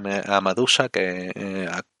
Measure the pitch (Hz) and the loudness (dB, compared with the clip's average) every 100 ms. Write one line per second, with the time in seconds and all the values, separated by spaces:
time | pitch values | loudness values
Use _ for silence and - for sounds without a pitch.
0 | 101 98 95 101 95 92 123 - - - | 0 -2 2 2 4 2 2 2 2 0
1 | 92 90 92 95 98 95 92 90 - _ | -2 -2 -6 -8 -6 -6 -4 -6 -10 _